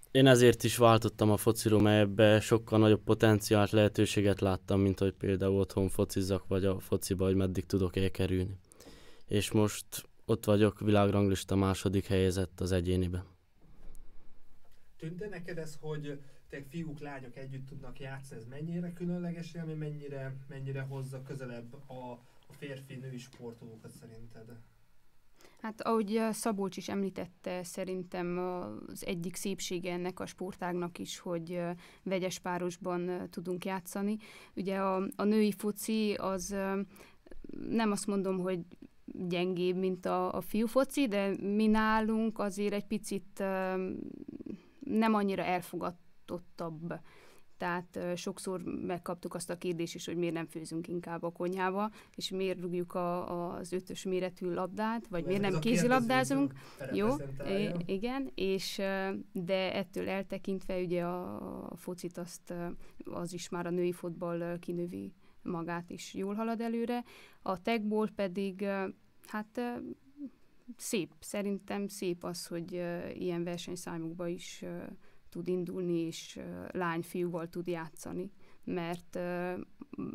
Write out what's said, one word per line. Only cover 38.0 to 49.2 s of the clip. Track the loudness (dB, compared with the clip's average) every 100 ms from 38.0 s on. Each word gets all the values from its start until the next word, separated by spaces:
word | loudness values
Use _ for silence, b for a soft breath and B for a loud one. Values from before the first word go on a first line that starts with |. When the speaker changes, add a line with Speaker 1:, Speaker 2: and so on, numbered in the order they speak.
| -2
Speaker 3:
mondom, | 0 0 0
hogy | -2 -4 -6 -16 -20 -20
gyengébb, | -14 -8 -4 0 0 0 0 2
mint | 0 0 0
a, | 0 0
a | -2
fiú | -2 0 2
foci, | 4 2 2 2
de | 2 0 -2
mi | 0 4 6
nálunk | 6 4 4 2 2 0 0
azért | -4 0 -2
egy | -2 -2
picit, | -4 -2 -6 -6 -4
ö, | -2 0 0 -2 -2 -4 -8 -10 -12 -12 -10 -10 b b
nem | 0 4 6
annyira | 4 4 0
elfogadottabb. | 0 0 -2 -6 -6 -6 -16 -20 -10 -10 -10 -8 -8 -6 -8 -10 b b b b b -6
Tehát, | -4 -2 -4 -6
ö, | -4 -4
sokszor | -4 -6 -6 -4
megkaptuk | -4 -4 -4 -4 -6 -8